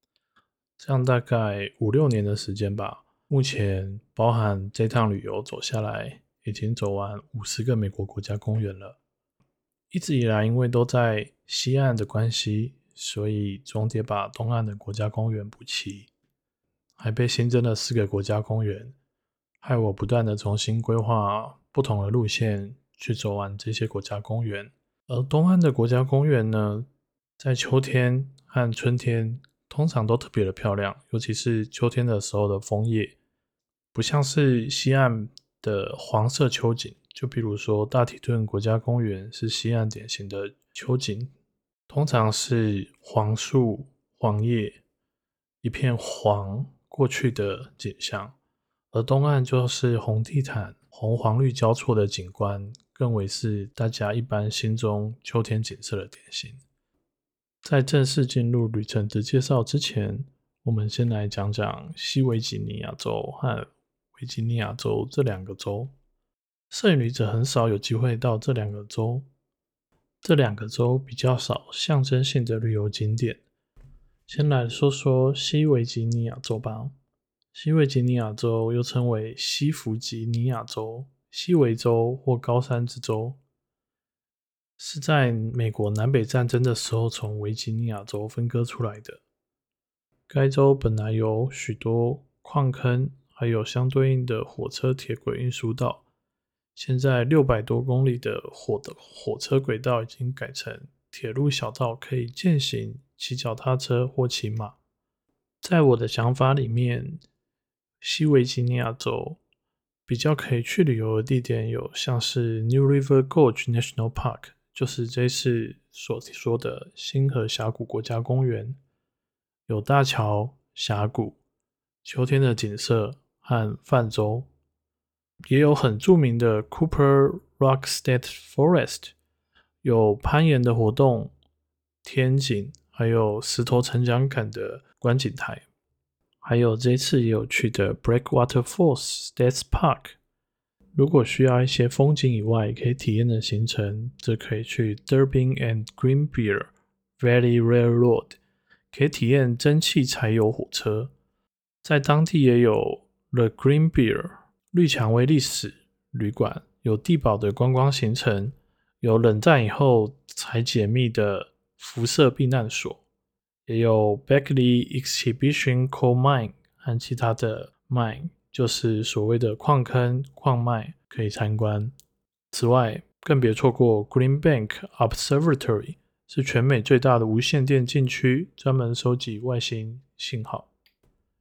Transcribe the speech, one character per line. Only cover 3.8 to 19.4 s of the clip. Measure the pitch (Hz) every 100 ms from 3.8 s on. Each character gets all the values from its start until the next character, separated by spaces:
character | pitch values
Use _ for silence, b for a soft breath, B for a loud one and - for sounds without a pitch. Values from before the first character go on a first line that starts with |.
| 98 101 _
包 | - 113
含 | 117 107 98 98
这 | - 113
趟 | 120 110
旅 | 101
游 | 101 98
走 | - -
下 | - 117
来， | 107 107 113 - _ _
已 | -
经 | 104 110
走 | 117 101
完 | 98 101 104 -
五 | 117
十 | 101 -
个 | 117 113
美 | 98
国 | - 98
国 | -
家 | 98 104
公 | - 110
园 | 104 95
了。 | 98 - _ _ _ _ _ _ _ _ _
一 | 180
直 | - 139
以 |
来 | 117 107 110
因 | 120
为 | 123
都 | 117
在 | 120 123 117 107 - _ -
西 | - 127 135
岸 | 135
的 | 113 104
关 | 107 117
系， | - 110 107 120 _ _
所 | - - 107 107
以 | 107 101 98
总 | - 107 110
得 | 110
把 | 117 101 98
东 | - 113
岸 | 117
的 | 107
国 | 104 -
家 | 104 107
公 | 110 113
园 | 110 104
补 | -
齐。 | - - 98 101 110 _ _ _ _ _ _ _ _
还 | _ 117
被 | 113 120
新 | - 120
增 | 120
了 | 120
四 | 107 -
个 | 117 101
国 | 98
家 | 98 107
公 | 107 110
园， | 104 98 120 - _ _ _ _